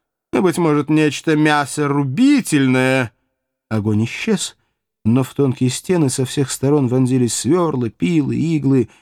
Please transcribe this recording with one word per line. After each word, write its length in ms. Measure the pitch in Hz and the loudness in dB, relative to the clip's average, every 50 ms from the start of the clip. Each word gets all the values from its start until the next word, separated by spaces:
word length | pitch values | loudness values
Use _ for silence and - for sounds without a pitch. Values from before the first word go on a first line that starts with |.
| _ _ _ _ _ - | _ _ _ _ _ -6
Но, 120 | - - 196 | -2 0 0
быть 160 | 175 143 175 | 0 0 0
может, 320 | 170 156 147 147 139 147 | 0 2 2 0 0 0
нечто 440 | 156 156 156 151 - - - 165 156 | 0 2 2 0 -2 -2 -2 0 0
мясорубительное?» 1800 | 151 151 151 151 147 143 - - 151 147 143 139 143 143 131 131 196 254 277 294 254 - - 156 139 135 127 127 127 127 131 131 135 123 110 _ _ _ _ _ _ _ _ _ _ _ | 2 2 2 2 0 -2 -4 -4 -4 -2 -2 0 -2 -2 -2 0 2 2 4 4 2 0 0 0 2 2 2 2 2 2 2 0 0 -2 -4 _ _ _ _ _ _ _ _ _ _ _
Огонь 380 | - 110 110 101 110 104 107 113 | -4 -4 -2 -2 0 0 0 -2
исчез, 520 | 123 - - - 220 208 - - - - _ _ _ _ _ _ _ _ _ - | -2 -4 -6 -2 -2 -2 -2 -2 -8 -12 _ _ _ _ _ _ _ _ _ -2
но 180 | 107 117 135 127 | 0 2 2 0
в 100 | - - | -2 -2
тонкие 380 | - 143 131 123 - 127 127 | -2 0 0 0 0 -2 -2
стены 400 | - - - - 185 170 151 131 | -2 -4 -4 -2 0 0 0 0
со 120 | - - 127 | 0 -2 -4
всех 280 | - - 147 135 - | -4 -2 -4 -4 -4
сторон 360 | - - 131 139 151 147 131 | -4 -4 0 0 2 2 2
вонзились 460 | 113 123 131 131 123 131 127 123 110 - | 0 0 0 0 2 2 0 0 0 -2
сверла, 560 | - - 117 165 185 170 160 139 127 120 110 | -4 -2 0 0 0 0 0 -2 -2 -4 -6
пилы, 460 | - - 175 180 170 156 139 131 117 | -6 -4 -2 0 0 0 0 -2 -2
иглы 540 | 120 143 165 160 147 139 135 135 127 113 - _ _ | -2 -2 -2 -2 0 0 2 2 2 0 -2 _ _